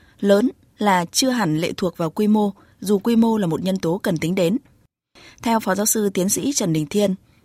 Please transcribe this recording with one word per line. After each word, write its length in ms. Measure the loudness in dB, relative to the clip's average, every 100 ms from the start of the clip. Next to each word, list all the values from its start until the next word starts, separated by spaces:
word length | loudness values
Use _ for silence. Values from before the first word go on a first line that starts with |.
| _ -4
Lớn 300 | 2 4 2 -2 _ -4
là 280 | 2 2 0
chưa 180 | -2 0
hẳn 280 | 0 0 0
lệ 140 | -2 -2
thuộc 200 | -4 -2
vào 120 | -4
quy 180 | 0 2
mô, 240 | 2 2 -4 _ -10
dù 200 | -2 0
quy 160 | 2 2
mô 220 | 2 2
là 100 | 0
một 140 | -2
nhân 160 | -2 -4
tố 200 | -2 -2
cần 140 | -2 -2
tính 180 | -2 0
đến. 220 | 0 -2 -6 _ _ _ _ -20 -20 -8
Theo 180 | -2 0
Phó 160 | 0 -2
Giáo 100 | -2
sư 240 | -2 -2
Tiến 200 | 0 -2
sĩ 240 | -2 -2 -2
Trần 180 | 0
Đình 140 | -2 -2
Thiên, 280 | 0 0 -2 _ _